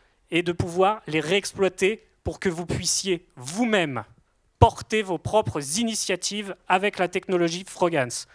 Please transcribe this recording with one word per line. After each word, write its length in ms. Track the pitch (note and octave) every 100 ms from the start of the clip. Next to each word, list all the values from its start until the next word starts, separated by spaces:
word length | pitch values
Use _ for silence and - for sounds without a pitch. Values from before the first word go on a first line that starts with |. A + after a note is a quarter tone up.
| _ _ _
et 120 | E3+
de 100 | F3
pouvoir 500 | F3 F#3 F3 F#3+ G#3+ -
les 140 | D#3
réexploiter 880 | D3+ G3 - - F#3 F#3 F#3+ A3 _ _
pour 180 | - -
que 80 | F#3+
vous 180 | E3 E3+
puissiez 600 | - E3+ - F#3+ E3+ - -
vous-même 680 | B2+ F#3+ A#3+ G#3 D#3 A#2+ - _ _ _ _ _
porter 440 | A#3 - - A3
vos 160 | F#3+ D#3+
propres 600 | - G#3+ G#3 D#3 C#3 F3+
initiatives 800 | A#3 G#3 - F3+ - G#3 G3 - -
avec 300 | F#3+ G3+ -
la 100 | F3
technologie 560 | F#3+ - F3+ E3+ F3 F#3+
Frogance. 600 | - F3 D#3+ B2 - -